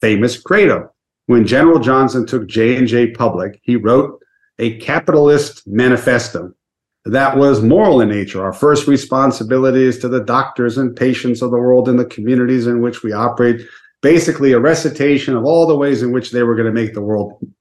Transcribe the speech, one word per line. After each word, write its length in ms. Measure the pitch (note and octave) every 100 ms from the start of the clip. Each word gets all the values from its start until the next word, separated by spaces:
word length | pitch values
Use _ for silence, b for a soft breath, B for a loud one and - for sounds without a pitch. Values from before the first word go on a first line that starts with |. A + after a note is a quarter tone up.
famous 400 | A2 G2+ A#2+ -
credo. 480 | - G3+ F#3+ F#2 - _ _ _ -
When 180 | A#2+ G#2
General 320 | B2 D#3+ D#3+
Johnson 460 | C3 C3 C3 B2+
took 220 | A2 A#2+ G2
J 300 | A2+ A2+ B2
and 100 | B2
J 200 | A#2+ A#2
public, 500 | A#2 A#2 F2+ F#2+ -
he 140 | - A#2+
wrote 420 | G2+ B2+ - - _ _ _ -
a 200 | A#2 A2+
capitalist 840 | - D3+ - D#3 D3 D3 C#3+ - -
manifesto 880 | G#2 B2+ A#2+ - A#2+ - - F2+ _ _ _ _ _
that 320 | - B2 C3+ C3+
was 240 | C#3 B2
moral 380 | A2+ E3+ G#3+ C3+
in 80 | G#2+
nature. 340 | G#2 G2 F#2+
"Our 120 | F#2+
first 340 | F#2 D3 D3 D3
responsibility 920 | C#3 - C3 C3+ B2+ A2 C3 C3 C3
is 140 | C3 A#2+
to 100 | B2
the 160 | B2+
doctors 540 | G#2 B2 C#3 - A#2+ A#2+
and 180 | B2+ A#2+
patients 460 | B2+ B2+ B2 A2+
of 80 | B2
the 80 | A#2+
world 280 | B2 B2+ B2
and 100 | B2
the 80 | A#2+
communities 600 | - G#2+ B2+ B2 C3 A#2
in 140 | A#2+
which 220 | A#2+ A#2
we 100 | A2+
operate." 540 | G#2 A#2+ A#2+ A#2+ A#2 B B B B
Basically, 500 | C#3+ E3+ E3 D3 C3+
a 60 | B2
recitation 760 | C3+ D#3+ D#3 - C#3+ C#3+ C#3 B2+
of 80 |
all 220 | B2+ E3 E3
the 100 | D3
ways 260 | C#3+ C3
in 80 | B2
which 180 | B2+ B2
they 120 | B2+
were 120 | A#2+ A2+
gonna 160 | A2+
make 220 | A2+ A2
the 80 | G#2
world 320 | G2+ G#2+ G2+ - - _